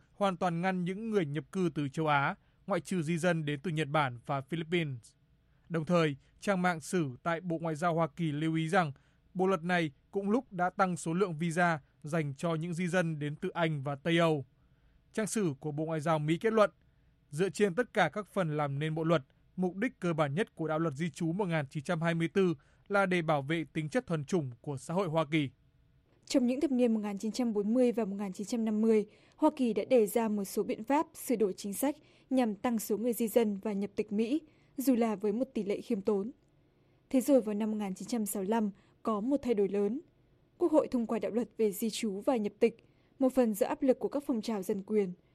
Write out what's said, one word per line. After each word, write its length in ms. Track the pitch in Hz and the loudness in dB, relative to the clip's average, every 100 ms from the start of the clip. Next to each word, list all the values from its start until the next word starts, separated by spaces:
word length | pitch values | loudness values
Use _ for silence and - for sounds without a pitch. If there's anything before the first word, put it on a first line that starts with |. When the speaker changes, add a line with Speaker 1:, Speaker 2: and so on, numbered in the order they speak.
| _ | _
Speaker 1:
hoàn 220 | - 196 175 | -2 -2 0
toàn 240 | 180 170 | -2 0
ngăn 240 | 190 185 | -2 -2
những 260 | 175 190 226 | -4 -4 -2
người 160 | 208 147 | 0 0
nhập 180 | 151 143 | -4 -6
cư 180 | 190 180 | -2 -2
từ 140 | 160 143 | -2 -4
châu 180 | 165 156 | -2 2
Á, 280 | 143 143 202 _ _ - | 2 0 -4 _ _ -4
ngoại 140 | 185 | -4
trừ 220 | - 185 | -2 -2
di 160 | 151 170 | 0 0
dân 260 | 175 170 | 2 0
đến 160 | 147 147 | -2 -4
từ 80 | 190 | -4
Nhật 180 | 156 143 | -4 0
Bản 300 | 156 139 120 - | 0 0 -4 -6
và 140 | 139 | -6
Philippines. 720 | - 165 160 175 151 123 - _ _ _ _ _ - | -4 -6 -2 -2 -2 -6 -14 _ _ _ _ _ -6
Đồng 160 | 165 | -4
thời, 320 | 156 175 156 139 _ - | 2 2 2 -2 _ -8
trang 220 | - 190 | -2 2
mạng 180 | 180 165 | 2 0
sử 300 | - 185 143 120 | -2 -2 -2 -2
tại 180 | 170 165 | -4 -2
Bộ 180 | 180 160 | -2 -4
Ngoại 160 | 165 | -2
giao 200 | 147 175 | 0 0
Hoa 120 | 160 160 | 2 0
Kỳ 260 | - 160 | 0 -2
lưu 220 | 143 160 | 0 0
ý 140 | 160 160 | 0 2
rằng, 240 | 190 156 - _ _ _ | 2 2 -4 _ _ _
bộ 120 | 180 185 | 0 0
luật 160 | 185 | 0
này 280 | 170 175 160 - _ | 0 0 0 -4 _
cũng 200 | 196 202 | -6 0
lúc 220 | 240 - | 0 -2
đã 180 | 180 180 | -2 -2
tăng 260 | - 190 170 | 2 0 0
số 180 | 165 | -2
lượng 240 | 175 196 151 | 0 0 -2
visa 420 | 170 160 175 156 _ _ | -2 2 2 0 _ _
dành 320 | 151 165 143 | -4 -4 -4
cho 200 | 135 170 | -4 -4
những 200 | 160 175 | -2 -4
di 140 | 165 180 | -4 0
dân 300 | 185 165 151 | 0 0 -2
đến 160 | 147 151 | -6 -4
từ 120 | 185 | -6
Anh 340 | 170 165 147 | 0 0 0
và 120 | 139 | -4
Tây 240 | 139 170 165 | -4 0 4
Âu. 260 | 165 151 - _ _ _ _ _ _ | 4 2 -4 _ _ _ _ _ _
Trang 140 | - 214 | -6 -2
sử 280 | 226 180 139 | 0 -2 -2
của 120 | 156 | -6
Bộ 120 | 143 | -6
Ngoại 160 | 160 160 | -4 -2
giao 180 | 156 156 | 0 0
Mỹ 180 | 151 170 | 2 2
kết 160 | 226 | 2
luận, 180 | 220 202 _ _ _ _ _ - | 4 4 _ _ _ _ _ -12
dựa 180 | - 190 | -4 -2
trên 260 | - 202 | 2 2
tất 180 | 175 247 | 2 -2
cả 140 | 208 165 | 2 2
các 180 | 208 196 | 0 -6
phần 280 | 202 165 151 | -2 -2 0
làm 220 | 147 139 | -2 -2
nên 160 | 156 | -4
bộ 100 | 156 | -2
luật, 180 | 160 160 - _ _ - | 2 2 0 _ _ -4
mục 200 | 180 190 | -2 0
đích 240 | 254 - | -4 -2
cơ 120 | 175 | -2
bản 220 | 156 147 | 0 0
nhất 200 | 147 226 | 0 -4
của 140 | - 160 | -4 -2
đạo 100 | 156 | 0
luật 160 | 165 | 0
di 160 | 135 175 | -2 -4
trú 220 | - 165 | -2 -2
một 160 | 185 190 | -2 0
nghìn 180 | 160 139 | -2 -2
chín 140 | 156 | -6
trăm 180 | 160 170 | -4 -2
hai 120 | 170 | 0
mươi 140 | 170 165 | 0 0
tư 260 | 196 185 156 _ _ - | 2 2 0 _ _ -2
là 180 | 196 190 | 2 2
để 160 | 180 | 2
bảo 200 | 160 147 | 2 0
vệ 220 | 139 165 147 | 0 -4 -4
tính 160 | 165 156 | -6 -2
chất 180 | 254 240 | -4 -2
thuần 180 | 160 | -4
chủng 260 | 139 185 131 117 | 0 -2 -2 -8
của 160 | 151 135 | -8 -8
xã 180 | - | -4
hội 140 | 170 185 | -2 0
Hoa 160 | 160 | 0
Kỳ. 260 | 147 156 135 - _ _ _ _ _ _ - | 2 0 0 -6 _ _ _ _ _ _ 0
Speaker 2:
Trong 200 | 285 240 | 2 2
những 140 | 262 | 0
thập 100 | 320 | 0
niên 240 | 247 247 | 2 2
một 60 | 220 | 2
nghìn 180 | 208 196 | -2 -6
chín 140 | 220 | -6
trăm 200 | 214 240 | -2 -2
bốn 220 | 208 202 | 0 2
mươi 180 | 247 247 | 4 2
và 120 | 226 | 2
một 120 | 202 196 | -4 -4
nghìn 160 | 202 | -8
chín 140 | 185 196 | -8 -6
trăm 180 | 233 | -2
năm 160 | 220 214 | 0 2
mươi, 260 | 226 220 208 - _ - | 4 4 0 -10 _ 0
Hoa 140 | 302 302 | 2 2
Kỳ 160 | 240 | 0
đã 120 | 214 | 0
đề 220 | - 254 202 | 4 4 4
ra 220 | 233 220 | 2 0
một 160 | 208 | -2
số 180 | 196 220 | -4 -4
biện 220 | 202 - | -2 -4
pháp 220 | 220 285 320 | 0 0 0
sửa 220 | - - 220 | -6 -2 0
đổi 160 | 202 190 | 0 -2
chính 180 | 202 | -8
sách 220 | 196 269 294 _ _ - | -2 -2 -4 _ _ -2
nhằm 240 | 262 233 | 2 2
tăng 240 | 196 254 226 | 0 -2 -2
số 200 | - 202 | -2 -2
người 140 | 240 | 0
di 160 | 233 226 | 0 2
dân 300 | 240 214 196 | 4 2 0
và 100 | 220 | -4
nhập 180 | 196 196 - | -4 -4 -4
tịch 160 | - | -4
Mỹ, 280 | 202 226 311 - _ _ - | -2 0 -2 -4 _ _ -2
dù 180 | 262 | 2
là 220 | 233 233 202 | 4 2 0
với 160 | 214 | -2
một 120 | 214 262 | 0 -2
tỷ 80 | 226 | -4
lệ 180 | 190 202 | -4 -4
khiêm 200 | - 208 | -4 -4
tốn. 280 | 220 202 214 - _ _ _ _ _ _ - | 0 0 -2 -10 _ _ _ _ _ _ 0
Thế 100 | 262 | 0
rồi 200 | 254 262 | 6 4
vào 140 | 214 | 4
năm 160 | 208 214 | -2 -2
một 60 | 214 | -2
nghìn 180 | 202 | -4
chín 140 | 185 196 | -6 -4
trăm 180 | 233 208 | -4 -2
sáu 160 | 214 | -4
mươi 80 | 190 | 0
lăm, 200 | 226 208 - _ _ | 0 0 -4 _ _
có 180 | - 208 | -4 -2
một 160 | 240 277 | -2 -2
thay 120 | 247 | 0
đổi 140 | 208 190 | 0 0
lớn. 320 | 202 202 262 - _ _ _ _ - | 0 -2 -2 -8 _ _ _ _ -2
Quốc 140 | 339 | 4
hội 160 | 302 - | 4 2
thông 160 | 247 220 | -2 -2
qua 120 | 220 | -2
đạo 120 | 190 | -2
luật 180 | 214 220 - | -4 -4 0
về 140 | 214 | 0
di 180 | 185 226 | 0 -4
trú 300 | - 226 190 | -4 -6 -2
và 160 | 254 240 | 0 0
nhập 160 | 202 - | -2 2
tịch, 240 | 233 - _ _ _ - | 0 0 _ _ _ 0
một 160 | 262 | 0
phần 200 | 262 233 | 4 2
do 120 | 202 - | 2 -2
áp 160 | 302 | 2
lực 160 | 269 - | 2 2
của 100 | 196 | 0
các 140 | 285 302 | -4 -2
phong 160 | 226 | -4
trào 200 | 220 208 | -2 -4
dân 200 | 185 202 | -2 -4
quyền. 300 | 196 214 190 180 _ | 0 0 0 -4 _